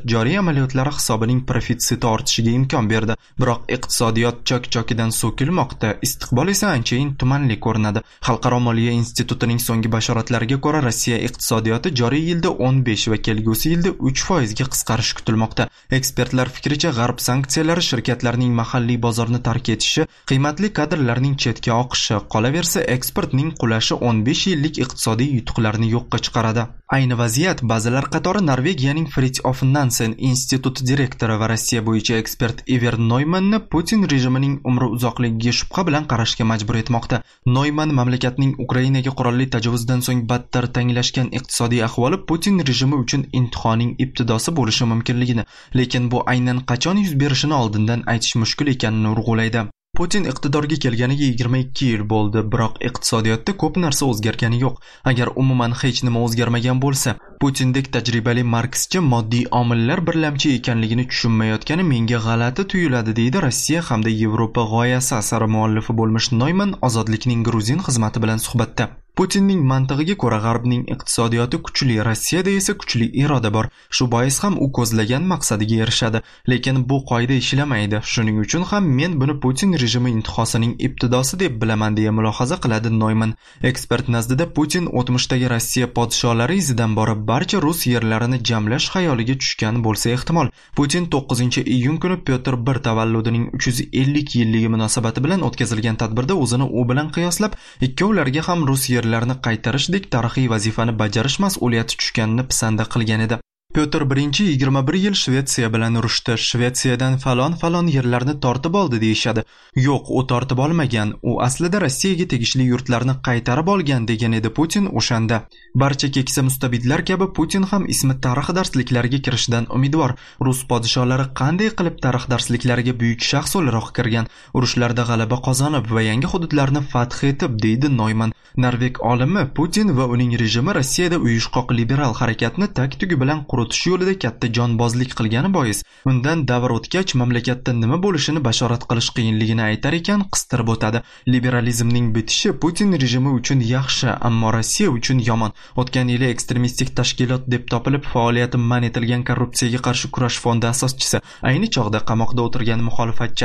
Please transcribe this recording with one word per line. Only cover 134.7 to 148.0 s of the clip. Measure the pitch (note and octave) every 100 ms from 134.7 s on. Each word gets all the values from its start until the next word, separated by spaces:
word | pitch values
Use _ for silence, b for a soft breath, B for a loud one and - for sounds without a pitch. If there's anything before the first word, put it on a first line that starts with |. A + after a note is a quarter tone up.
| A2+ A#2 A#2+ B2+ -
qilgani | A2 A#2 F#3 F#3+
bois, | A#2+ G2+ B B C3+
undan | B2+ C#3 E3 B2
davr | B2 B2 A2+
o'tgach | - F3+ F#3+ B2+
mamlakatda | B2 A#2+ A#2+ B2 C3 A#2+
nima | A2 E3 G3+
bo'lishini | D#3+ C3+ D#3 B2+
bashorat | A2 B2 A#2 -
qilish | A#2 - -
qiyinligini | A2+ G#2+ A2 A2+ G#2+
aytar | G#2+ - E3+
ekan, | E3+ G#3 G3
qistirib | - - A#2 A2+
o'tadi. | A2+ A2 A2+ B B -
Liberalizmning | B2+ B2 B2 B2 A#2 A#2 A#2+ A#2 A2
bitishi | - - G#3 -
Putin | D#3 E3+ G3+ E3+
rejimi | B2+ B2 C3+ B2+
uchun | - C3+ A2+
yaxshi, | B2+ C3+ - B2+ G2+ A#2+
ammo | A2 A2 A2
Rossiya | A2 - G#3 A#2
uchun | - C3 A2+
yomon. | A2+ G#2+ B B -
O'tgan | B2 C3 B2
yili | A#2+ C3
ekstremistik | A#2+ - A#2+ B2 B2 B2+ -
tashkilot | B2 - B2 B2+ C3
deb | A#2+ -
topilib, | A#2+ B2 C#3+